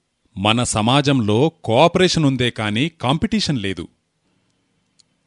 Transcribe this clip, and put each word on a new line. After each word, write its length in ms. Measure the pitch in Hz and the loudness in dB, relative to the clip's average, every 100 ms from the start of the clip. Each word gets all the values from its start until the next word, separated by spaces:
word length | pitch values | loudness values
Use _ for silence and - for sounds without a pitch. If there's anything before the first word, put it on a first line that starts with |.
| _ _ _ 92 | _ _ _ -2
మన 240 | 101 113 | 0 2
సమాజంలో 840 | 120 113 107 139 143 139 104 107 160 | 0 0 2 2 2 0 2 2 0
కోఆపరేషన్ 760 | - - 117 170 180 180 165 | -2 -2 4 4 4 0 2
ఉందే 260 | 143 131 123 | 0 0 -4
కానీ 380 | - 107 104 160 | -4 -4 -4 -4
కాంపిటీషన్ 720 | - 120 156 214 220 - 135 | -4 -4 -2 -2 -2 -2 -4
లేదు." 300 | 98 87 - _ _ _ _ _ _ _ _ _ _ _ _ _ | -6 -8 -12 _ _ _ _ _ _ _ _ _ _ _ _ _